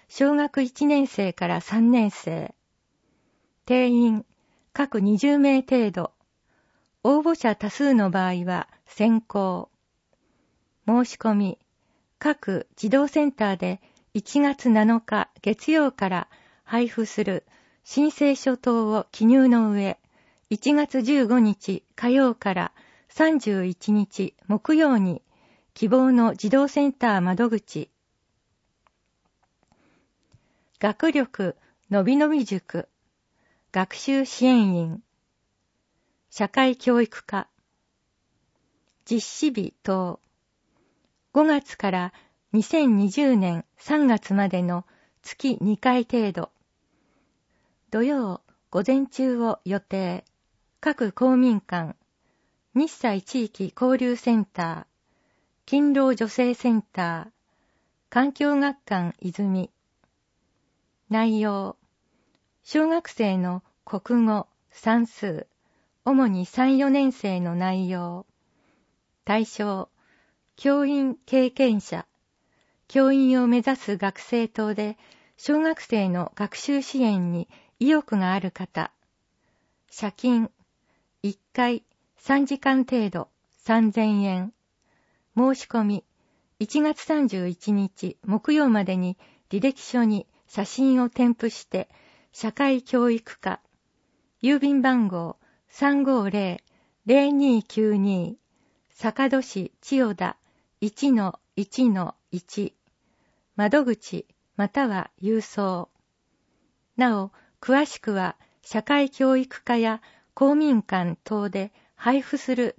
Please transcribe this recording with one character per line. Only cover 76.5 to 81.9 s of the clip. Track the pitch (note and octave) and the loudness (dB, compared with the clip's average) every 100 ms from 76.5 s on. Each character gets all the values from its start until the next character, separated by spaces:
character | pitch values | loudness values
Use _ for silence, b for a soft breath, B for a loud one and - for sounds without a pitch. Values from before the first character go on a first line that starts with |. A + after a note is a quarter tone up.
| - | -6
習 | - C#4 | -4 -4
支 | C4 C4+ | -2 -2
援 | A#3 G3 F3 | 0 0 -2
に | F3 E3+ b b b | -4 -8 b b b
意 | C4 | 2
欲 | D#4 - G#3 | 2 0 -2
が | F#3 | 0
あ | F#3+ | -2
る | F#3 | -4
方。 | - F#3 - E3 _ _ _ _ _ _ _ _ _ _ | -10 -10 -8 -8 _ _ _ _ _ _ _ _ _ _
社 | - G#3 | -10 -10
勤、 | - B3 A#3+ A3+ - _ _ _ _ _ _ | -4 0 0 0 -8 _ _ _ _ _ _
一 | G3+ G3 _ | -8 -8 _
回、 | - B3 A#3 - | -2 -2 -2 -8